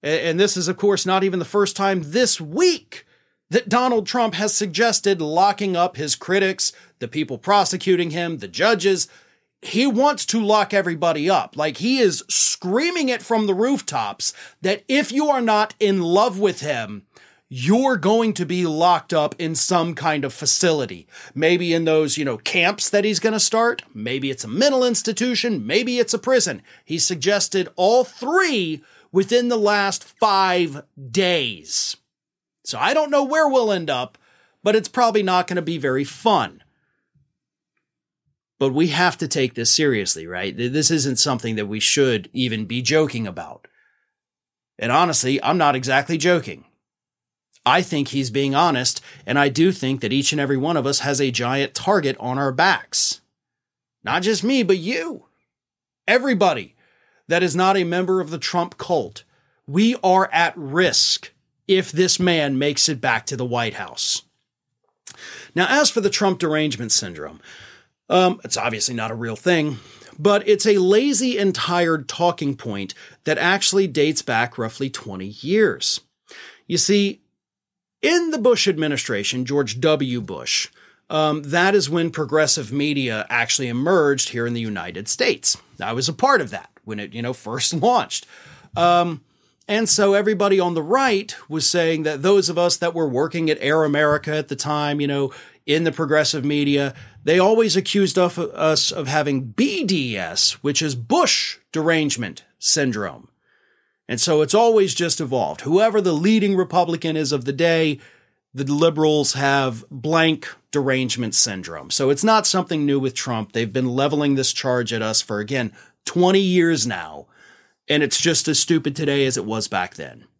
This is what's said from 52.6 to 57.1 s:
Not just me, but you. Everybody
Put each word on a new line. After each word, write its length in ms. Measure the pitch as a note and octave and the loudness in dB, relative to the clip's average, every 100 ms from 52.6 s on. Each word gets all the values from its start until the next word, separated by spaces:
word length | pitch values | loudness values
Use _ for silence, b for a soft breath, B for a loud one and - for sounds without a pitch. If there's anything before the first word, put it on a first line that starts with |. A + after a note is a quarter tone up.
| F3 E3 - - - - _ _ _ _ _ _ _ _ | 2 2 -2 -4 -2 -4 _ _ _ _ _ _ _ _
Not 200 | G#2 D3 | -2 0
just 220 | F#3 G#3+ | 2 0
me, 180 | G#3+ C4+ | 2 2
but 140 | F#3+ F#3+ | 2 2
you. 480 | E3+ A#3+ A#3 C4 _ _ _ _ _ _ _ _ - | 0 -4 -6 -10 _ _ _ _ _ _ _ _ 0
Everybody 680 | A#3+ C4+ A3 F#3 C#3 F2+ _ _ _ _ | 0 2 2 2 2 -8 _ _ _ _